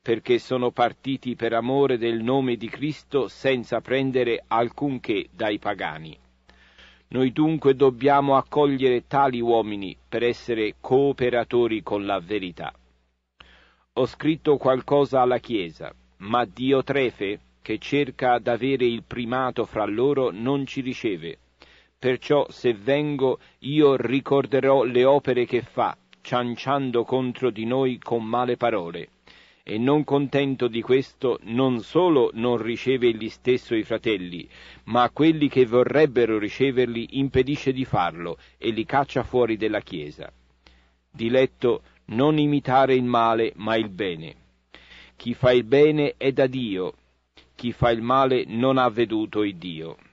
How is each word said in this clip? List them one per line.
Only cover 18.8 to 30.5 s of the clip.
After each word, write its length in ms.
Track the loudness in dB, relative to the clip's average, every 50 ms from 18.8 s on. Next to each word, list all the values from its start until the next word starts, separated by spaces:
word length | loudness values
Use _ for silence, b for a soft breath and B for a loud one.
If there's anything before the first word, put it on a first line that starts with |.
| 0
il 160 | 0 -2 -2 -8
primato 640 | _ -10 -8 -6 -6 -4 -4 -4 -4 -4 -4 -6
fra 180 | -6 -4 -4 -4
loro, 460 | -4 -2 0 0 0 2 0 0 -2
non 340 | -2 -4 -2 -2 -2 -2 -4
ci 160 | -6 -8 -8
riceve. 560 | -8 -8 -10 -6 -6 -6 -6 -6 -8 -14 -14 _ _ _ _ b b b b b b b b _
Perciò, 480 | -2 -2 -2 -2 0 2 2 2 2 0
se 240 | -6 -2 0 0 0
vengo, 680 | 0 0 0 0 0 0 -2 -2 0 0 0 0 b b b b b
io 360 | -10 -4 0 4 4 4 4
ricorderò 880 | 4 0 0 -2 -2 0 0 0 0 0 2 0 0 4 4 4 4 2
le 200 | 2 2 4 4
opere 400 | 6 4 4 2 0 0 0 0
che 160 | 0 -2 -4
fa, 340 | -4 -4 _ -4 -2 -2 -4 _ _ _ -20 _ _
cianciando 840 | -4 -4 -2 -2 -4 -6 -6 -4 -2 -2 -2 -2 0 0 -2 0
contro 460 | 0 -2 -2 -2 -2 -6 -2 -2 -2
di 160 | -2 -2 -4
noi 320 | -2 0 0 0 0 -2 -4
con 260 | -6 -4 -4 -4 -4
male 320 | -2 -2 -2 0 -2 -2
parole. 540 | 0 0 0 0 -2 -4 -6 -10 -12 -14 -16 _ _ _ b b b b b b b b -8
E 60 | -4
non 260 | -2 2 2 2 2 2
contento 640 | 0 0 -2 -2 0 -2 -2 0 0